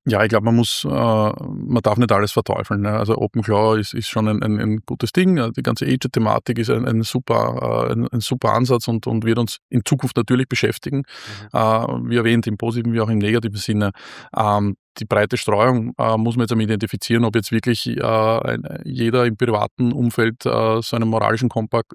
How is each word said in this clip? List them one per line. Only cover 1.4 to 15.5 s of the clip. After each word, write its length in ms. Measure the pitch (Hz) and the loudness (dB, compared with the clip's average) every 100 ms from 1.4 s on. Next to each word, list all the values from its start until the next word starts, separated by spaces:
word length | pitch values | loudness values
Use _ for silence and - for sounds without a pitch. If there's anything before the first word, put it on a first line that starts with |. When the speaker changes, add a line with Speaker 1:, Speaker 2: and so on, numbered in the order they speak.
| - 98 - 120 | -8 -8 -2 0
Speaker 1:
darf 140 | 107 104 | 2 2
nicht 140 | 120 | 4
alles 180 | 101 104 | 4 2
verteufeln, 480 | - - - 101 101 | 0 -2 -4 -2 -2
ne? 80 | 101 | 0
Also 260 | 107 104 113 | 0 0 0
OpenClaw 600 | 104 117 104 104 110 110 | 0 -2 0 2 4 2
ist, 160 | 101 | 0
ist 140 | - 104 | -6 -4
schon 220 | 113 107 | -2 0
ein, 120 | 104 | 0
ein, 200 | 107 107 | 0 0
ein 200 | 110 110 - | 0 -2 -4
gutes 260 | - - | -4 -2
Ding. 240 | - 190 175 117 | 2 4 2 0
Die 120 | 123 | -2
ganze 220 | 127 117 127 | -2 -2 0
Agent-Thematik 720 | 127 123 - 110 110 - 120 | 0 0 0 2 2 0 -4
ist 100 | 113 | 0
ein, 180 | 117 120 | 0 2
ein 140 | 113 | 0
super, 840 | 113 127 - 113 113 120 123 113 117 | 0 -4 0 0 0 -2 -2 -2 0
äh, 40 | |
ein, 140 | 113 - | -2 -2
ein 140 | 120 | -4
super 320 | - 123 110 | -4 -2 0
Ansatz 340 | 107 123 123 - | 2 2 0 0
und, 200 | 113 120 | -4 -2
und 180 | 113 113 | -2 0
wird 140 | 120 | 0
uns 180 | 117 - _ | -2 -6 _
in 140 | 123 | -2
Zukunft 320 | - 135 131 - | 0 0 0 -2
natürlich 320 | 107 123 131 | 2 0 0
beschäftigen. 560 | 123 113 - - 139 139 - - 104 107 | 0 -2 -2 -4 -6 -6 -12 -16 -16 -6
Speaker 2:
Mhm. 80 | 123 | 0
Speaker 1:
Äh, 500 | 110 110 117 123 120 | 2 2 0 -4 -2
wie 60 | 117 | 0
erwähnt, 320 | 113 117 110 | 2 2 0
im 80 | 104 | -2
positiven 380 | 117 117 117 | -2 -2 -2
wie 80 | 117 | 0
auch 80 | 110 | 0
im 80 | 110 | 2
negativen 400 | 101 113 110 101 | 2 0 0 -6
Sinne. 340 | - 104 101 - - - - | -2 0 0 -2 -14 -20 -8
Ähm, 440 | - 107 104 101 98 _ - | 0 2 2 0 -4 _ -12
die 60 | 110 | 0
breite 320 | 104 107 120 | 2 2 0
Streuung, 560 | - | 0